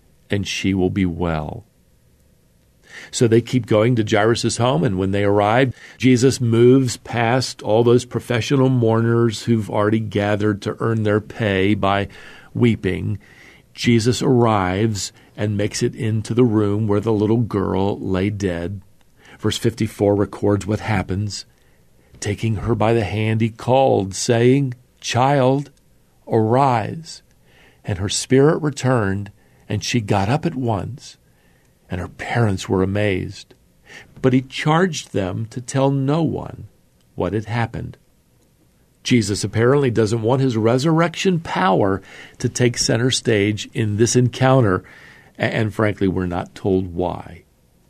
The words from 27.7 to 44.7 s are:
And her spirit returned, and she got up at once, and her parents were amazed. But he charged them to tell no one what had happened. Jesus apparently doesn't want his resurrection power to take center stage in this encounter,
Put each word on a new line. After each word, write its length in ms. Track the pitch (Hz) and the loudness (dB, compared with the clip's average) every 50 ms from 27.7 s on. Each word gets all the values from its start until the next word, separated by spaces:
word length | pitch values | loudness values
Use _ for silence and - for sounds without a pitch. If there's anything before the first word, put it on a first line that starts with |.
| _ _ _ | _ _ _
And 160 | - 107 90 | -6 -6 -4
her 80 | 98 98 | -4 -4
spirit 540 | - - - - 127 131 135 147 170 - | -4 -6 -2 2 4 4 6 4 4 2
returned, 720 | 160 151 131 - - 127 131 120 107 98 95 101 104 101 - _ _ _ _ _ _ - | -2 -4 -4 -2 -2 0 0 2 0 0 -2 -4 -6 -10 -14 _ _ _ _ _ _ -6
and 160 | 107 104 - | -6 -6 -4
she 160 | - - 123 | -2 -2 -2
got 300 | 107 98 113 101 95 101 | 0 0 0 0 0 0
up 160 | 127 156 - | -2 -2 -2
at 100 | 180 123 | -4 -4
once, 600 | 127 131 117 113 95 90 104 113 143 - - - - _ _ _ _ _ _ _ _ _ _ _ _ _ _ | -4 -4 -2 -2 -4 -4 -8 -10 -14 -16 -20 -20 -20 _ _ _ _ _ _ _ _ _ _ _ _ _ _
and 80 | - 92 | -8 -8
her 80 | 90 87 | -8 -10
parents 600 | - - - - - 117 117 107 98 92 - - | -12 -14 -12 -6 -2 0 0 0 -2 -4 -4 -2
were 120 | 104 95 | -2 0
amazed. 720 | 95 95 95 104 104 104 98 92 92 92 98 - - - - _ _ _ _ _ _ - - - - - - - | 0 0 -2 -2 -2 -2 -2 -4 -6 -8 -10 -14 -20 -20 -20 _ _ _ _ _ _ -20 -20 -20 -20 -20 -14 -2
But 100 | - 131 | 0 2
he 100 | 123 131 | 2 2
charged 680 | 131 131 - - - 156 156 160 185 196 156 - - - | 0 -2 -8 -4 0 0 2 2 2 0 -2 -6 -10 -6
them 340 | - 107 98 90 95 110 113 110 | -4 -4 -4 -2 -4 -6 -8 -8
to 120 | - 127 | -10 -12
tell 320 | 127 - - 139 135 139 | -12 -6 -2 0 0 0
no 320 | 139 139 135 131 143 160 165 | 0 0 -2 -2 0 0 -2
one 440 | 135 98 90 - - - - - 104 - _ _ _ _ _ _ _ _ | -2 -2 -4 -8 -10 -12 -14 -16 -20 -20 _ _ _ _ _ _ _ _
what 180 | - 98 87 92 | -4 -4 -2 -2
had 120 | 110 104 | -4 -4
happened. 520 | 104 110 120 117 113 - - - - - - _ _ _ _ _ _ _ _ _ _ _ _ _ _ _ _ _ _ _ _ _ | -4 -4 -4 -4 -4 -6 -10 -10 -12 -14 -16 _ _ _ _ _ _ _ _ _ _ _ _ _ _ _ _ _ _ _ _ _
Jesus 400 | - 127 123 107 95 104 92 - | 0 2 2 2 0 -2 -4 -4
apparently 480 | 110 - 107 117 120 135 147 139 131 | -4 -2 2 2 4 4 2 2 0
doesn't 320 | 113 107 113 101 107 120 107 | 0 0 0 0 0 -2 0
want 180 | 110 127 135 | 0 0 2
his 160 | 135 135 120 113 | 0 0 0 0
resurrection 800 | 107 113 117 131 127 165 160 160 170 170 170 - - 196 185 160 | 2 2 2 2 2 2 2 2 2 0 -2 -2 -2 0 0 0
power 640 | 165 - - 185 185 190 190 165 117 98 95 98 - - - - - - - - | -2 -4 -4 -2 0 0 2 2 2 0 0 -2 -4 -10 -18 -20 -20 -20 -12 -6
to 100 | - 123 | -6 -4
take 280 | - - 127 123 120 - | -2 0 0 0 0 0
center 340 | - - 131 117 117 131 | -2 0 0 0 0 0
stage 580 | 123 - - - 117 104 98 104 107 101 - - - | 0 0 0 0 2 2 2 0 0 -2 -6 -8 -6
in 240 | 113 113 107 104 101 | -4 -4 -2 0 2
this 180 | 117 110 - | 2 2 4
encounter, 680 | 127 127 123 - - 131 131 131 135 123 104 | 2 2 2 0 0 2 4 4 4 4 4